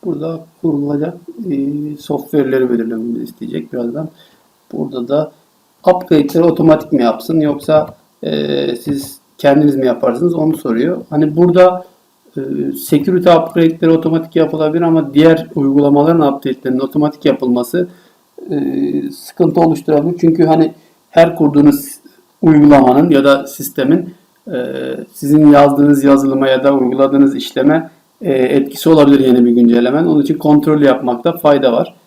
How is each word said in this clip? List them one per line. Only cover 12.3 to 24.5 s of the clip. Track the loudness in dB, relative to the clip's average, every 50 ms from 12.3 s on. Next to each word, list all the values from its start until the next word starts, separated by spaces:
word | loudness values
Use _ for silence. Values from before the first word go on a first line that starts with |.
| _
e, | -12 -10 -8 -8 -6 -6 -6
security | -8 -10 -4 -2 -2 0 0 0 -2 0 4 4
upgrade'leri | 4 4 2 -2 -2 0 0 0 0 0 0 2
otomatik | 2 2 0 -2 -4 -4 -6 -4 _
yapılabilir | -2 -2 -2 -2 -4 -4 -2 -2 -2
ama | 0 0 0 0 -2 0 0
diğer | 4 4 4 4 2 -2 -8 -6
uygulamaların | -4 -2 0 2 2 2 2 2 2 2 2 2 2 0 0 -2
update'lerinin | -4 -6 -8 -8 -6 _ -4 -4 -4
otomatik | -4 -4 -4 -2 -2 -2 -4 -2 -2
yapılması, | -2 -2 -2 -2 -2 -2 -2 -4 -4 -4 -6 -6 -6 -10 _ _ _ _ _ _ _ _ -20 -12 -8
e, | -6 -6 -4 -4 -4 -4 -4 -4 -4 -6 -8 -8
sıkıntı | -12 -14 -20 -20 -4 0 0 0 2 2
oluşturabilir. | 0 0 0 -2 -2 -2 0 0 0 -2 -4 0
Çünkü | 0 0 2 2 2
hani | 2 2 2 0 0 -2 _ _ _ _ _ _ _
her | 2 2 2 2 2
kurduğunuz | -2 -2 0 2 4 4 4 2 2 -6 -14 -18 -20 _ -20 _ _ _ _ _ _
uygulamanın | 0 2 4 4 6 6 6 6 6 4 2 2 2 2
ya | 2 2 4
da | 2 2 0 -2
sistemin, | -10 -14 -14 -14 -10 -6 -4 0 0 0 0 -2 -6 -14 _ _ _ _ _ _
e, | -10